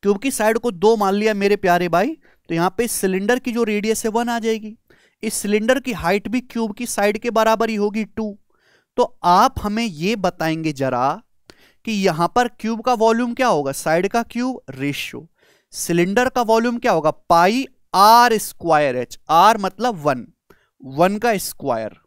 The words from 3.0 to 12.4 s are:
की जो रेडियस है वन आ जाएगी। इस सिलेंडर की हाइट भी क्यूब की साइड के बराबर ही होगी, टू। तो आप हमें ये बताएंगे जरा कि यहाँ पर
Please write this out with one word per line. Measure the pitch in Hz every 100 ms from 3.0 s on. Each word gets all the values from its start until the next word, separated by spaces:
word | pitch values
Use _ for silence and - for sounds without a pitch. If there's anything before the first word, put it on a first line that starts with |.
| 196 190 202 254
की | 254
जो | 233
रेडियस | 226 208 214 220 226
है |
वन | 214 240
आ | 233
जाएगी। | 220 220 214 220 _ _ _ _
इस | 220
सिलेंडर | - 202 208 220 262
की | 262
हाइट | 185 165 202 208
भी | 247
क्यूब | 247 233 226
की | 208 240
साइड | - 208 208
के | 240
बराबर | 220 220 220 226
ही | 220
होगी, | 208 208 208
टू। | - 220 202 _ _ _ _ _ -
तो | 240 -
आप | 175 180 254 -
हमें | 208 214 233
ये | 151 175 226
बताएंगे | 185 - 160 160 160
जरा | 135 135 123 131 180 _ _ _ - _ _ -
कि |
यहाँ | 214 190 156 170
पर | -